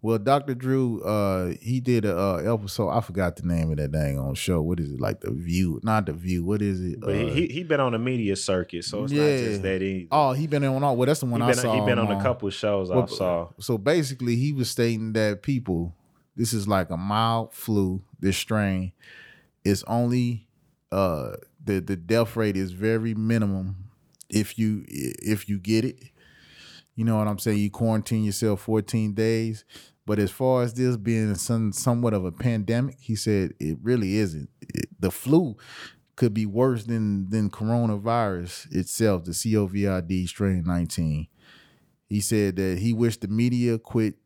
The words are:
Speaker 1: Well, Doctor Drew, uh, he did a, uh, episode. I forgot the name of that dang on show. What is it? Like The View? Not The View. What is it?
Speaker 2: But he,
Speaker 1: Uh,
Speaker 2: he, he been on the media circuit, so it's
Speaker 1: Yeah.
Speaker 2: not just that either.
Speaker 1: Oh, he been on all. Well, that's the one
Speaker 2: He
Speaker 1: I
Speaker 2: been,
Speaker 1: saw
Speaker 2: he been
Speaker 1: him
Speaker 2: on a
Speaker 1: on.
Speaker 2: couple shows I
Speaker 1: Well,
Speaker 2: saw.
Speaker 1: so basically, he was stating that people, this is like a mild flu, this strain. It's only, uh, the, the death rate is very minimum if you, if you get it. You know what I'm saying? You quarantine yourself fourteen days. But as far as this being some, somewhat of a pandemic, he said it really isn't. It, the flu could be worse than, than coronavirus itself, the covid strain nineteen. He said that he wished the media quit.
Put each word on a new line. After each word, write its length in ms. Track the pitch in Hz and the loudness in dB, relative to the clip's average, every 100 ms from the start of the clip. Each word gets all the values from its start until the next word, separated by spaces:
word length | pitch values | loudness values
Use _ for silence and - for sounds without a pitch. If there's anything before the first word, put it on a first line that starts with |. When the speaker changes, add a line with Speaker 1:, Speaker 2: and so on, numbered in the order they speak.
Speaker 1:
Well, 160 | - 117 | 2 2
Doctor 360 | 104 143 143 | 4 2 2
Drew, 480 | 123 131 135 131 110 | -4 0 2 2 0
uh, 500 | - 107 101 95 90 - | 0 2 2 2 -2 -4
he 180 | 107 127 | -2 -2
did 240 | 127 120 | 2 2
a, 140 | 104 87 | 2 2
uh, 380 | 98 90 87 113 | 2 0 0 -2
episode. 340 | 101 - 98 | -2 -2 0
I 120 | 85 | 0
forgot 340 | - 87 90 82 | -2 -2 -2 0
the 120 | 85 | -2
name 240 | 85 80 | 0 0
of 60 | 76 | 0
that 140 | 73 | -2
dang 280 | 76 73 69 | 0 0 -2
on 160 | 67 67 | -4 -4
show. 260 | - 87 | 0 0
What 180 | 78 87 | 0 -2
is 120 | 78 | -4
it? 80 | 67 | -4
Like 220 | - - | -4 -4
The 100 | - | -6
View? 480 | 71 85 87 92 69 | -6 -2 0 2 0
Not 260 | 107 110 92 | 0 0 0
The 60 | |
View. 300 | 85 90 90 | -6 -2 -2
What 180 | 85 104 | 0 0
is 200 | 101 95 | 0 -2
it? 180 | 90 - | -4 -4
Speaker 2:
But 160 | 107 101 | -2 -2
he, 80 | |
Speaker 1:
Uh, 100 | 113 | 0
Speaker 2:
he, 140 | 139 170 | 0 -2
he 160 | 131 | -4
been 160 | 175 151 | -2 2
on 140 | 131 | 2
the 60 | 117 | 0
media 360 | 120 127 107 95 | -2 0 0 -2
circuit, 480 | - 92 87 87 | 0 -2 -2 -8
so 200 | 85 104 135 | -8 -6 -2
it's 80 | |
Speaker 1:
Yeah. 80 | 143 | 2
Speaker 2:
not 140 | 151 135 | 2 2
just 240 | 117 101 | 0 -2
that 200 | 95 95 | -2 -2
either. 260 | 95 95 85 | -2 -4 -2
Speaker 1:
Oh, 220 | 143 143 | 2 2
he 120 | 131 156 | 0 -2
been 160 | 147 139 | 0 0
on 180 | 135 | 0
all. 140 | 143 123 | 0 2
Well, 80 | 127 | 2
that's 160 | 156 | 2
the 60 | 131 | 0
one 140 | 117 | 0
Speaker 2:
He 40 | 120 | 2
Speaker 1:
I 60 | |
Speaker 2:
been, 80 | 123 | 2
Speaker 1:
saw 140 | 123 | 2
Speaker 2:
he 60 | 110 | 2
been 180 | 104 120 | 2 2
Speaker 1:
him 80 | 110 | 2
Speaker 2:
on 40 | |
a 60 | 98 | 2
Speaker 1:
on. 60 | |
Speaker 2:
couple 260 | 101 120 101 | 0 0 -4
shows 420 | 92 107 101 92 | -2 0 0 2
I 40 | 92 | 0
Speaker 1:
Well, 120 | 117 | 0
Speaker 2:
saw. 420 | - 92 87 85 - | 0 0 0 -4 -10
Speaker 1:
so 180 | - 113 | -4 -2
basically, 580 | 98 170 139 131 123 120 | 2 2 0 -4 0 2
he 160 | 139 | 0
was 180 | 143 120 | 0 -2
stating 440 | - 117 113 110 | 2 0 0 -2
that 280 | 110 107 101 | 0 0 0
people, 540 | - 135 117 85 85 - _ _ _ - | -2 -2 0 -2 -2 -8 _ _ _ -4
this 160 | 113 | -2
is 160 | 117 98 | 0 2
like 220 | 98 87 | 2 0
a 80 | 85 | -4
mild 560 | 95 104 113 113 113 | -2 0 2 0 -4
flu, 480 | - - 107 95 95 - - | -10 -2 0 2 -2 -8 -4
this 180 | 95 92 | -2 0
strain. 540 | - 110 101 92 92 - - - - - _ _ | 0 0 2 0 -4 -8 -20 -20 -20 -20 _ _
It's 200 | - 101 | 0 0
only, 640 | - 117 120 123 120 117 - _ _ _ _ | 0 0 2 2 2 -2 -8 _ _ _ _
uh, 420 | 92 95 80 62 50 - _ | 0 2 0 -4 -10 -16 _
the, 160 | 127 98 | -2 -2
the 160 | 87 98 | 0 -6
death 400 | 85 113 110 113 | 2 2 2 2
rate 220 | 107 95 | 0 0
is 140 | 95 | -2
very 420 | 90 107 113 113 | -2 0 0 0
minimum 640 | 107 110 117 104 95 92 95 98 _ _ _ - | -2 0 2 2 0 -4 -8 -12 _ _ _ -4
if 300 | 107 104 - | -2 -2 0
you, 260 | 110 107 - | 0 0 -6
if 600 | 67 64 - - 104 - | -8 -8 -6 -2 -2 -2
you 120 | 101 | -6
get 260 | 92 113 127 | 0 2 2
it. 140 | - - _ - - - - - - _ - | -6 -20 _ -20 -20 -20 -20 -20 -20 _ -2
You 100 | 113 | 0
know 120 | 110 | 2
what 100 | 107 | 0
I'm 100 | 101 | -2
saying? 220 | - 104 | 0 0
You 100 | 104 | 0
quarantine 540 | - 113 110 104 113 | 0 0 0 0 0
yourself 380 | 107 98 113 101 | 0 0 0 0
fourteen 520 | - 110 101 113 110 | 0 0 0 -2 -2
days. 500 | 101 110 113 113 110 - - - _ | 0 2 2 -2 -6 -12 -20 -20 _
But 140 | - 104 | -2 2
as 140 | 101 | 2
far 320 | - 131 127 | 2 2 2
as 100 | 120 | 0
this 240 | 117 127 120 | 0 0 0
being 380 | 101 113 110 95 | 0 0 2 0
some, 360 | - 117 110 | 0 0 0
somewhat 420 | 95 - 120 120 104 | 0 0 2 2 0
of 100 | 92 | -2
a 60 | |
pandemic, 640 | 82 123 113 101 117 135 - | -2 0 0 0 0 0 -6
he 160 | - 107 | -6 -4
said 380 | - 104 90 - | 2 2 2 -2
it 180 | 73 78 | -6 -4
really 340 | 104 123 98 104 | 0 0 2 2
isn't. 320 | 104 78 69 _ | 0 -2 -10 _
It, 260 | - 50 - - | -16 -12 -12 -2
the 120 | 95 | -2
flu 460 | - - 156 165 104 - - - - _ - | -2 4 4 4 -4 -16 -18 -18 -20 _ 0
could 180 | 123 | 2
be 140 | 107 107 | 2 -2
worse 380 | 101 131 120 107 | 2 2 2 -2
than, 440 | 117 107 101 92 | -2 0 0 0
than 220 | 110 104 | 0 0
coronavirus 1200 | - 110 120 117 104 104 117 107 92 87 - - 87 | -2 -2 0 0 0 0 0 0 -2 -6 -10 -6 -4
itself, 500 | 90 - 113 95 85 | -2 2 2 2 0
the 60 | |
covid 960 | 82 113 107 98 101 101 92 85 95 90 | -4 0 2 2 0 0 0 0 -2 -2
strain 360 | - 101 92 85 | -2 0 0 0
nineteen. 640 | 87 85 - 80 76 78 _ - - - _ _ _ _ | 0 -2 -2 -2 -2 -4 _ -20 -20 -20 _ _ _ _
He 120 | 104 | -4
said 360 | 98 110 101 92 | 0 2 2 2
that 240 | 95 90 | 0 0
he 140 | 110 | 0
wished 280 | 113 117 110 | 2 2 0
the 60 | 98 | -4
media 500 | 107 123 120 120 113 | 0 2 2 0 0
quit. 380 | - 117 110 - | -2 0 0 -2